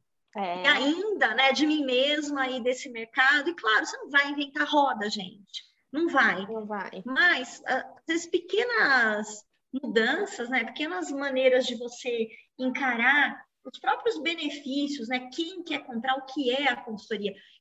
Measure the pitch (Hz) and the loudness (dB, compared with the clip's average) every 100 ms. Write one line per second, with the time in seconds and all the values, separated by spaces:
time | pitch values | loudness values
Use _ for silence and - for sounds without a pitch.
0 | _ _ _ 214 190 175 226 277 277 339 | _ _ _ -6 -4 0 2 4 4 2
1 | 427 359 240 220 269 254 302 311 269 247 | 0 2 2 4 4 6 4 2 2 2
2 | 277 302 294 285 254 254 240 254 269 233 | 2 0 -2 -2 -2 -2 -2 -2 -6 -10
3 | 226 - 262 294 277 339 220 220 320 539 | -6 2 4 4 0 -2 2 2 0 -6
4 | 370 277 285 285 277 302 294 294 277 220 | 0 2 2 -2 -6 -4 2 4 4 2
5 | 208 208 180 - - - - _ _ 277 | -4 -4 -8 -14 -18 -18 -18 _ _ -4
6 | 339 269 226 180 196 220 214 208 190 185 | 0 4 4 2 -4 -8 -6 -8 -8 -10
7 | 247 269 349 285 254 - - 262 - - | -6 2 4 2 -2 -10 -2 -2 -4 -12
8 | - 330 - 359 - 403 480 453 294 262 | -4 -4 0 -2 0 0 2 2 4 4
9 | 220 214 214 - - _ _ 269 247 214 | 4 0 -4 -10 -18 _ _ -8 0 2
10 | 226 311 403 - 233 254 226 - 311 359 | 2 0 -2 -6 -2 -2 -2 -6 -6 -4
11 | 302 277 277 262 262 262 254 233 240 - | -6 -4 -2 4 6 4 2 -4 -8 -8
12 | 254 233 226 - _ - 254 262 269 233 | -6 -2 -4 -6 _ -4 -4 0 -2 2
13 | 240 285 254 - - _ 254 - - 494 | 4 4 2 -2 -16 _ -18 -6 -2 0
14 | 466 330 285 330 294 - 254 277 285 262 | 0 0 -2 -2 -4 -6 -4 -2 -2 -4
15 | 226 254 - - 330 381 - 277 - 226 | -4 -4 -4 -6 -6 -8 -6 -8 -6 -6
16 | 254 269 277 294 247 269 277 240 - 214 | -2 -2 -2 -2 0 2 0 -2 -6 -12
17 | - 208 196 - - _ | -8 -6 -6 -8 -16 _